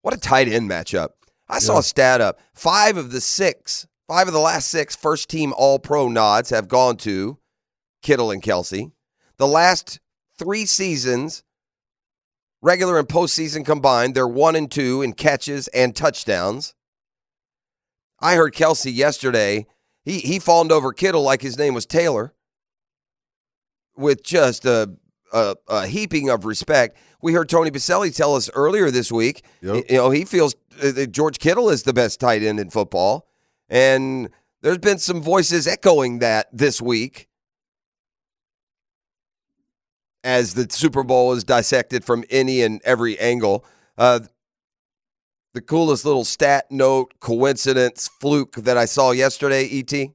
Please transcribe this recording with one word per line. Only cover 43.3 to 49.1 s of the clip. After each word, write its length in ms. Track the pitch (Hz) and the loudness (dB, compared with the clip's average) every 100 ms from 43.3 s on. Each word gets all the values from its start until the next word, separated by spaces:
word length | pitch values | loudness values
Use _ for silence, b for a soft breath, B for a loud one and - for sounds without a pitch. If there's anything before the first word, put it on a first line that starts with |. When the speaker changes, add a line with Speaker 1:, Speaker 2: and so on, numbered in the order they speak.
| 120 107 98 b b b - | 0 0 -2 b b b 2
Speaker 1:
Uh, 220 | 123 120 110 _ _ _ _ _ _ _ _ _ _ _ _ | 2 2 -2 _ _ _ _ _ _ _ _ _ _ _ _
the 80 | 123 | -18
coolest 420 | - 160 160 143 | -4 0 2 0
little 200 | 147 135 | 0 0
stat 460 | 113 - 143 139 - | -2 0 2 2 -2
note, 440 | 135 135 135 127 _ | 0 2 2 -2 _
coincidence, 840 | - 117 135 131 135 131 123 117 - _ | -6 0 0 0 2 2 2 -2 -12 _
fluke 340 | 143 147 135 - | -2 0 -2 -6
that 200 | 110 120 | 0 2
I 80 | |
saw 260 | 117 - 131 | 0 2 2